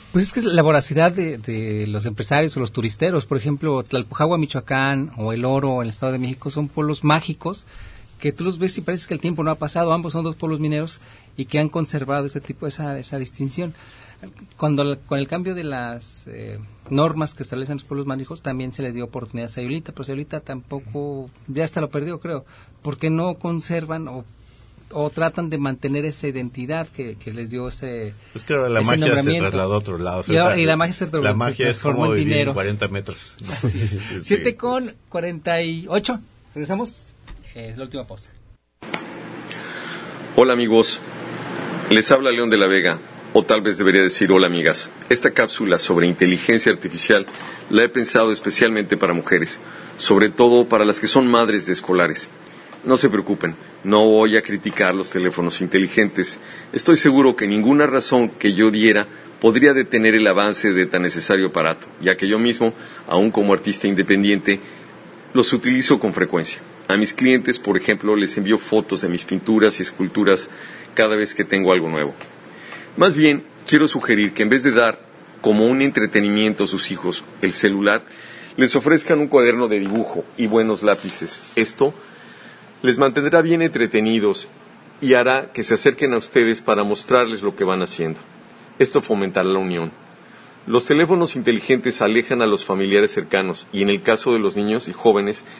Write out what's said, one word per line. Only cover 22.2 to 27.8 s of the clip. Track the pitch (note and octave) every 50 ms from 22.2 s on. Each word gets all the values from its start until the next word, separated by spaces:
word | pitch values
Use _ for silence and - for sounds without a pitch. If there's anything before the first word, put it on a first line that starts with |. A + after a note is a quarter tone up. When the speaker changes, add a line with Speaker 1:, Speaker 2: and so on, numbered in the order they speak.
| - E3+ D#3+ C#3 - _ - - - - - _ -
Speaker 1:
porque | D3+ C#3 - - D#3+
no | D#3+ D#3+ E3+ F3+ E3+ F3
conservan | - F3 E3+ E3 D#3 - E3+ E3+ E3 D3+ D#3+ D#3+ D#3+ C#3
o, | B2 C3 A#2 - - _ - _ - _ - - - - - -
o | - D#3 D3 D3+
tratan | - - E3 E3 - - E3+ D#3+
de | D#3 D3+
mantener | C#3+ C3+ C3 B2+ - C#3 C#3 C#3+ D3
esa | D#3 C#3+ - - D3
identidad | C3 C3 B2+ B2 B2 B2+ B2 B2+ D#3 E3 E3 D#3+
que, | _ - C3 A#2 G#2+
que | G#2 - A2+ G#2+
les | A#2 A#2 A2
dio | A#2 B2 B2 B2+
ese, | - -